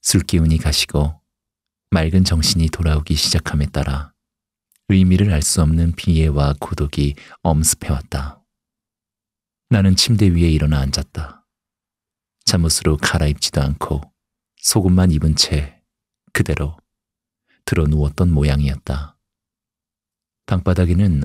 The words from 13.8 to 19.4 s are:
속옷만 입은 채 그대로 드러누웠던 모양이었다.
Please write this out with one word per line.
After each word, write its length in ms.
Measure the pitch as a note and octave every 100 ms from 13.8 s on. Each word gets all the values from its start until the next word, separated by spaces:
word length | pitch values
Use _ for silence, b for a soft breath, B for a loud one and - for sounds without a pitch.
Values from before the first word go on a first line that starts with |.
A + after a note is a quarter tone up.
| - C#2+ - _ _ _ _ _
속옷만 540 | - A2+ F#2 F2+ F2+
입은 240 | D2+ D#2 D2+
채 460 | - D#2 C#2+ - _ _ _ _ _
그대로 460 | - - D2 C#2+ - _ _ _ _ _ _ _ _ -
드러누웠던 680 | - D2+ D2+ D2 - F2
모양이었다. 840 | D2+ D2 C#2+ C#2+ C2+ - C#2+ D2 _ _ _